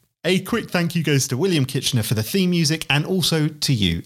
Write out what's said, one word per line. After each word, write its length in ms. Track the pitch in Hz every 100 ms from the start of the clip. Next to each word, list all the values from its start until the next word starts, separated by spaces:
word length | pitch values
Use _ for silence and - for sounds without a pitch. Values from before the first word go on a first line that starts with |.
| _ _ 165
A 140 | 190
quick 280 | 190 233 175
thank 260 | 180 170 175
you 80 |
goes 260 | 160 139 -
to 80 | 123
William 260 | 190 165 127
Kitchener 380 | 139 - 123
for 120 | 107 110
the 80 |
theme 260 | 107 196 180
music 360 | 175 151 160 -
and 160 | 139 165
also 420 | 190 147 165 151
to 260 | 151 -
you. 280 | 120 92 82